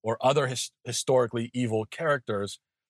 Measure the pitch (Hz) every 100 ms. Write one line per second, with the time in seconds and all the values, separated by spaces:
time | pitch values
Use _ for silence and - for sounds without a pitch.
0 | 110 117 131 143 131 123 - _ - 120
1 | - 131 120 117 117 123 120 110 110 -
2 | 160 143 - 101 104 - _ _